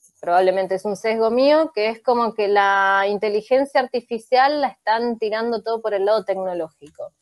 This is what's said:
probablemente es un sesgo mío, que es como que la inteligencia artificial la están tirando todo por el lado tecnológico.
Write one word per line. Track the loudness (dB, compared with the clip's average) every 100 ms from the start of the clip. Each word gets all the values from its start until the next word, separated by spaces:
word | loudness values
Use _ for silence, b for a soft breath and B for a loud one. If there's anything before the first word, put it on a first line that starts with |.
| _ _
probablemente | 0 2 4 2 -2
es | -4
un | -4 -4
sesgo | -4 0 0
mío, | 2 4 4 2
que | -2 -4
es | -2
como | -2 0 -2
que | -2 0
la | 2 2 2 2 2 0
inteligencia | -2 -2 -4 0 0 2 -2
artificial | -2 -6 -6 -10 0 2 2 0
la | -4
están | -4 -2 0 -2 -4
tirando | -4 -2 -4 -4
todo | -4 -4
por | -2
el | 0
lado | 2 0
tecnológico. | 0 -4 -4 -6 -8 _ -20 -16 -16 -16